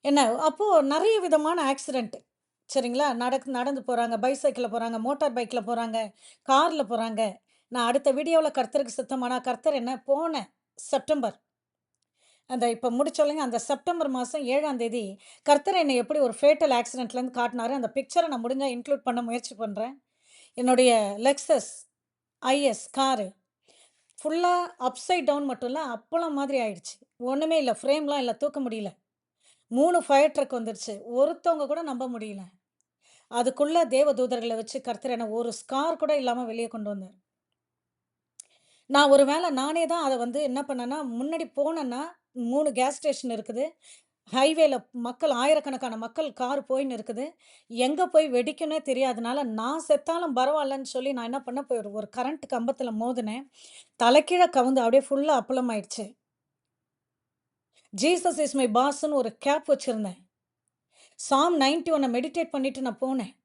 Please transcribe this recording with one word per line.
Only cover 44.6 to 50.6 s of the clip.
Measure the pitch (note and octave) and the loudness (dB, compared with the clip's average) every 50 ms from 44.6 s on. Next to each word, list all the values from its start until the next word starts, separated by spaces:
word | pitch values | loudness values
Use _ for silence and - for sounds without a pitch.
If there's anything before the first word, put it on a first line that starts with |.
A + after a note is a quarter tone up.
| D#4+ D4 C4+ A#3+ F#3 _ | 4 4 4 2 -4 _
மக்கள், | _ B3 A#3 A#3 B3 _ - D#4 | _ -8 -8 -8 -6 _ 0 0
ஆயிரக்கணக்கான | C#4 A#3+ B3+ C#4+ D#4 D4+ D4 D4 C4+ B3 C4+ B3 A3+ | 0 2 4 4 4 2 2 -4 -6 -6 -6 -6 -6
மக்கள் | A3 A3+ A#3 A3+ - D#4 D4 - | -6 -10 -10 -6 -6 -6 -6 -4
கார் | - B3+ B3 C#4 C#4+ - | -4 -4 -2 -2 -4 -2
போயின்னு | _ C4 C4 C#4+ C4+ B3+ A3 | _ -2 -2 -2 -4 -4 -8
இருக்குது, | G#3+ - A3+ G#3 C4 D#4 E4 _ _ _ - - _ | -8 -8 -8 -8 -8 -8 -10 _ _ _ -20 -20 _
எங்க | _ A#3 A#3 B3 C4 D4+ D4+ F#4 F4+ | _ -4 0 0 0 2 0 0 4
போய் | F4+ D#4+ D#4 D4+ | 6 4 4 6
வெடிக்குன்னே | B3 B3 B3 A#3+ D#4 - D#4+ D4+ D#4 D#4 | 2 0 0 0 -2 -4 -4 -4 -4 -4
தெரியாதனால | D#4 C#4+ C4 B3 C4+ C4 A#3+ G#3+ A#3 A#3 B3+ C#4+ C#4+ | -2 -2 0 0 0 0 0 -2 -4 -4 -2 -2 -2
நான் | A#3+ A3 A3 A3 B3 C#4+ D#4+ D#4 - | -4 -4 -4 -4 -2 -4 -4 0 0
செத்தாலும் | D4+ C#4+ - - E4 E4+ F4 E4 C4 | 0 0 2 -2 -4 -2 -2 -2 0
பரவாயில்லன்னு | B3 B3+ C4+ D4+ D#4 | 0 2 2 2 0